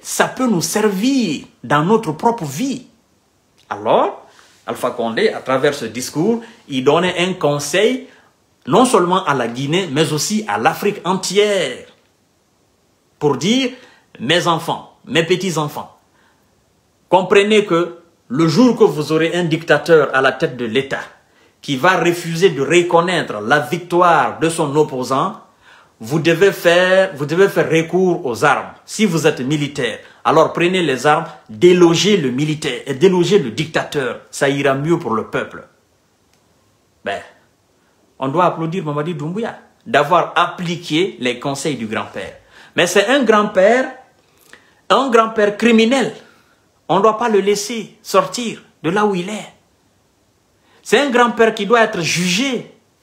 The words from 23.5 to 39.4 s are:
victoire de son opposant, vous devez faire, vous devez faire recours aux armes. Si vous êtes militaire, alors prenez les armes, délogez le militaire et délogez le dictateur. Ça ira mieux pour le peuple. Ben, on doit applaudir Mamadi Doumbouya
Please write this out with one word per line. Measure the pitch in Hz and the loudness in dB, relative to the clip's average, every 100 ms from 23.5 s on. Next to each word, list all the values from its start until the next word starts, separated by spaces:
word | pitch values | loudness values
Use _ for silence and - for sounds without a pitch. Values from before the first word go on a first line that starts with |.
| 147 | 0
victoire | 143 175 - 175 175 156 117 98 | 0 -6 -2 2 4 4 2 -2
de | 160 | -2
son | 160 147 147 | -2 0 0
opposant, | 151 131 123 135 185 214 - _ _ - _ _ | 0 -2 -4 -2 -2 -6 -18 _ _ -20 _ _
vous | 113 160 | -4 -2
devez | 151 160 196 | 0 4 4
faire, | - 175 175 185 190 190 135 | 4 2 4 4 4 2 -2
vous | |
devez | 143 170 196 | -2 2 2
faire | 175 143 | 2 0
recours | 160 165 175 185 165 127 | 0 0 2 2 0 -4
aux | 110 | 0
armes. | 147 117 - - | 0 0 -4 -14
Si | - - 214 | -12 -2 0
vous | 160 151 | 2 0
êtes | - | 0
militaire, | 127 151 147 - 117 - - _ | -2 -2 -4 -4 -6 -6 -16 _
alors | - 151 151 | 0 2 2
prenez | 165 175 185 | 2 0 0
les | 156 127 147 | 0 0 2
armes, | 156 160 - - | 0 -2 -12 -18
délogez | 110 175 180 170 160 202 196 | 2 4 8 6 4 2 2
le | 131 | 0
militaire | 123 151 151 147 120 139 | -2 -2 -4 -6 -6 -8
et | |
délogez | 131 190 180 156 202 | 2 2 4 2 2
le | 123 | 0
dictateur. | 107 156 143 - 147 123 107 - | -6 -6 -6 -4 -4 -6 -8 -14
Ça | - 139 | -2 0
ira | 139 143 | 2 0
mieux | 139 156 170 | 0 0 -2
pour | 117 | 0
le | 110 104 | -4 -4
peuple. | 131 104 85 - _ _ _ _ _ _ _ _ _ _ _ _ _ | -6 -6 -12 -20 _ _ _ _ _ _ _ _ _ _ _ _ _
Ben, | 104 98 - _ _ _ _ _ _ _ _ - | -8 -8 -10 _ _ _ _ _ _ _ _ -10
on | 135 | -4
doit | 160 | 0
applaudir | 170 - 165 190 | 0 0 -4 -4
Mamadi | 156 147 156 | -4 -4 -4
Doumbouya | 156 151 196 | -6 -6 -6